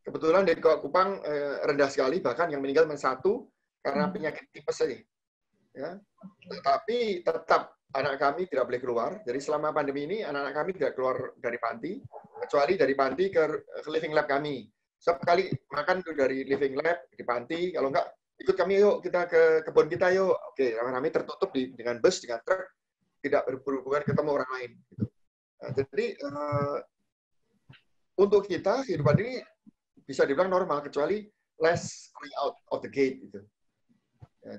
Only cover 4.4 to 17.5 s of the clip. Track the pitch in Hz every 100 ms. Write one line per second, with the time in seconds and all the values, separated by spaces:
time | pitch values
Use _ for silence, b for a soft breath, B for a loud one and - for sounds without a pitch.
4.4 | - 160 - - 160 117 _ _ _ _
5.4 | _ _ _ - 143 196 _ _ 190 _
6.4 | 185 180 - 226 - 240 226 208 - 165
7.4 | - 170 - _ _ 135 139 135 143 156
8.4 | 185 131 117 123 127 117 123 185 - 131
9.4 | 139 151 151 151 139 139 147 214 165 143
10.4 | 139 143 160 185 147 - 131 123 127 -
11.4 | 120 117 117 117 143 233 - - - -
12.4 | - 147 143 185 135 135 135 135 190 170
13.4 | 151 151 - - - 156 160 151 147 139
14.4 | 151 135 107 _ _ _ - - - 175
15.4 | 190 - _ 151 190 185 175 151 131 135
16.4 | 135 135 139 135 160 175 - _ 120 120
17.4 | 123